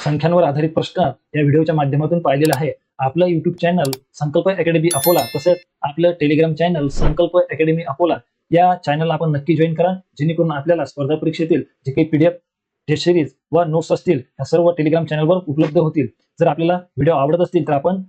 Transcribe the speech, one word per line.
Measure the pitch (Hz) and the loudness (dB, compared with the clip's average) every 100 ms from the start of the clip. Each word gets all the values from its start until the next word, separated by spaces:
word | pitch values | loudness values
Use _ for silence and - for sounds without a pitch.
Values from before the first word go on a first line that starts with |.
संख्यांवर | 147 151 175 175 | -4 -2 0 2
आधारित | 165 139 156 | 2 0 -2
प्रश्न | 160 - - | -2 -4 -2
या | 151 - _ 151 | -2 -4 _ -2
व्हिडिओच्या | 147 147 160 156 | 2 2 2 0
माध्यमातून | 143 139 156 170 | 0 0 0 -2
पाहिलेला | 156 139 156 143 | 0 0 2 2
आहे. | 151 - _ - | 0 -6 _ -6
आपलं | 131 165 180 | -4 0 2
YouTube | 165 165 175 | 2 -2 -2
चॅनल | 170 180 139 135 _ | 0 0 -2 -4 _
संकल्प | - 147 170 180 | -8 -2 0 0
अकॅडमी | 190 165 165 160 - | 0 0 2 0 0
अकोला, | 170 165 143 143 | 2 0 0 -2
तसेच | 175 175 _ - | 0 0 _ -10
आपलं | 156 156 175 170 | -8 0 0 2
Telegram | 147 151 160 | 0 2 2
चॅनल | 156 170 170 143 | 0 0 0 -2
संकल्प | - 151 156 170 175 | 0 0 2 2 2
अकॅडमी | 175 143 160 165 | 0 0 0 0
अकोला | 165 - 170 131 _ _ - | -4 -2 -2 -2 _ _ 0
या | 165 180 180 - | 4 4 2 -2
चॅनलला | 151 165 | -2 -2
आपण | 156 175 | -2 -2
नक्की | 143 143 151 | -2 0 0
जॉईन | 165 | 0
करा, | 160 175 185 _ - | 0 -2 -2 _ -4
जेणेकरून | 156 165 170 | -2 0 0
आपल्याला | 147 147 170 135 | -2 -2 -2 -2
स्पर्धा | - 139 156 | -6 -4 -2
परीक्षेतील | 156 160 165 156 - _ - | -2 -4 -2 -2 -2 _ -6
जे | |
काही | 131 156 | -2 0
पीडीएफ, | 151 165 175 _ _ _ _ - | 2 2 0 _ _ _ _ -6
टेस्ट | 151 175 | -2 2
सिरीज | 175 135 _ - | 2 0 _ -2
व | 160 | 0
नोट्स | 165 160 160 | 0 -2 -2
असतील, | 165 - 151 | -4 -2 -4
या | - - 139 | -4 -12 -2
सर्व | 165 175 | 2 2
Telegram | 170 151 160 156 | 2 0 0 -2
चॅनलवर | 151 156 185 185 | -2 0 0 -2
उपलब्ध | 143 156 160 | -2 0 0
होतील. | 156 147 120 _ _ - | 0 -2 -4 _ _ -2
जर | 165 | -2
आपल्याला | 151 165 180 - - | 0 0 -2 -4 -2
व्हिडिओ | 151 156 | 0 2
आवडत | 143 170 | 2 0
असतील, | 175 175 151 | 0 0 0
तर | |
आपण | 143 170 190 | -2 -2 -4